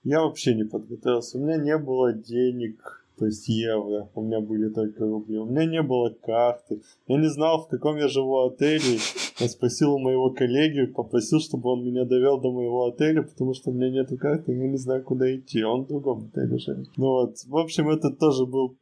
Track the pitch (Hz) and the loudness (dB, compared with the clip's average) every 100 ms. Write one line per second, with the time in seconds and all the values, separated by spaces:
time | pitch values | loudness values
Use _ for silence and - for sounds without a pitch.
0 | 131 151 156 160 135 110 107 110 110 117 | 2 2 2 0 0 0 -2 -6 -10 -4
1 | 123 120 117 127 147 160 147 156 139 127 | 0 0 -2 -4 -2 0 0 0 0 0
2 | 123 110 110 120 127 123 113 110 - - | 2 0 -4 0 0 0 -8 -10 -18 -20
3 | _ - 110 107 - 110 113 110 101 104 | _ -4 -4 -2 -2 -2 0 -2 -2 -6
4 | 98 - 110 110 107 110 110 110 107 107 | -6 -8 -4 -4 -2 -2 -2 -2 -4 -2
5 | 110 107 107 107 110 139 165 160 143 123 | -4 -4 -4 -6 -2 0 0 0 0 2
6 | 120 113 - 113 120 120 _ 107 - _ | 0 -4 -2 2 2 0 _ -10 -10 _
7 | - 135 156 139 160 160 160 127 151 151 | -2 2 2 2 2 2 -2 -2 -2 0
8 | 143 131 131 131 127 127 143 156 135 117 | 0 2 2 2 0 2 2 2 2 0
9 | - - - - 120 - 123 - 147 143 | -2 -6 -10 -2 -4 0 -2 2 2 4
10 | 131 127 127 131 127 131 156 143 127 - | 2 2 2 2 2 4 2 2 0 -2
11 | 113 120 110 156 156 131 123 123 123 123 | 0 0 2 0 0 -4 0 0 -2 -2
12 | 127 127 135 135 127 127 120 123 123 123 | 2 4 4 4 0 -2 -2 0 -2 2
13 | 151 160 156 - 131 127 - 123 127 131 | 2 2 -2 -4 -4 -4 -6 -2 0 0
14 | 131 131 147 147 160 127 131 135 127 131 | -2 -2 -2 -2 -2 -2 -2 -2 -2 -4
15 | 131 127 131 131 131 123 110 123 135 147 | -2 0 0 0 -4 -2 0 -2 -2 -4
16 | 139 113 110 135 127 127 143 135 131 - | -4 -4 -6 -4 -2 -2 -4 -8 -8 -2
17 | 131 127 120 - 127 147 160 165 151 156 | 2 2 0 -4 -4 -2 0 0 2 2
18 | 156 - 156 131 127 131 127 - | 0 4 4 4 0 0 -2 -4